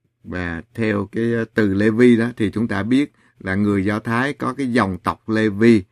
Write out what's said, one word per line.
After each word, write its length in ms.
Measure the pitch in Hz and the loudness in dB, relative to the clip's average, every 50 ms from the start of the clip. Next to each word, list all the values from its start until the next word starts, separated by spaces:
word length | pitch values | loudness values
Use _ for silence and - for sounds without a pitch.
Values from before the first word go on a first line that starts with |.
| _ _ _ _ _ | _ _ _ _ _
Và 380 | - 85 90 90 87 85 82 - _ - | -12 -10 -8 -8 -8 -8 -10 -12 _ -8
theo 340 | - 110 110 107 101 101 98 - | -6 -4 -2 -2 -2 -4 -6 -6
cái, 220 | 113 113 117 117 | -4 -4 -2 -2
à, 100 | 117 113 110 - | -2 -4 -4 -2
từ 200 | - 107 101 95 | 0 0 0 2
Lê 160 | 98 104 113 | 2 2 2
Vi 260 | 110 113 123 123 120 | 4 4 6 6 6
đó 120 | 110 117 120 - | 4 2 -2 -4
thì 140 | - 113 98 | -4 -4 -4
chúng 180 | - 107 117 117 | -2 -2 -4 -4
ta 140 | 107 98 98 | -4 -4 -2
biết 300 | 110 127 135 147 143 _ _ _ _ _ _ | 0 0 0 0 -2 _ _ _ _ _ _
là 160 | - 95 95 | -8 -6 -2
người 300 | 98 104 104 101 101 95 | -2 0 0 0 0 0
Do 140 | 101 104 107 | -2 -2 -4
Thái 320 | - 117 117 117 131 143 143 | -4 -4 -4 -2 -2 -4 -6
có 220 | - 131 123 127 | -6 -6 -6 -4
cái 180 | 135 139 127 117 | -4 -4 -2 0
dòng 260 | 123 104 98 92 90 | 0 0 0 -2 -4
tộc 300 | - - 82 - _ - | -4 -4 -4 -4 _ -4
Lê 200 | 110 110 110 110 | -2 0 0 0
Vi 340 | 98 101 113 117 117 104 92 _ | 0 4 6 6 6 6 4 _